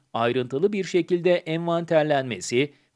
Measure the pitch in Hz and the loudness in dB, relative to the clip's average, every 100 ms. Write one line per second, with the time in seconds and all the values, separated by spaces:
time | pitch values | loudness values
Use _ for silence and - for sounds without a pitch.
0 | _ 117 120 127 123 135 196 208 170 180 | _ -2 0 0 -2 0 0 -2 -2 -2
1 | 165 175 175 175 - 165 170 170 170 160 | 0 0 2 0 0 -4 -2 -2 2 2
2 | 151 139 131 98 - 120 143 _ _ | 4 0 0 -6 -2 0 0 _ _